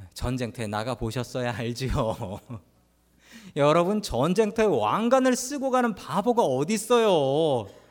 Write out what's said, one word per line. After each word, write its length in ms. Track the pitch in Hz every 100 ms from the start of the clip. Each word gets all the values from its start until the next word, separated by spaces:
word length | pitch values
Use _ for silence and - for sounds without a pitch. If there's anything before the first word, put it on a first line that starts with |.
| 92
전쟁터에 540 | - 123 127 117 117 107
나가 280 | 107 117 120
보셨어야 580 | 113 123 120 127 123 110
알지요. 840 | 120 120 127 139 110 - 104 101 - 113 - _ _
<laughs> 640 | _ _ _ _ - - 151
여러분, 460 | 147 165 175 214
전쟁터에 640 | - 120 151 185 214 220 214
왕관을 720 | 131 104 160 233 262 262 247
쓰고 320 | - 285 262
가는 260 | 254 240 190
바보가 460 | - 165 240 233
어디 300 | 175 127 151
있어요? 960 | 214 - 240 220 165 135 147 160 127 101 - -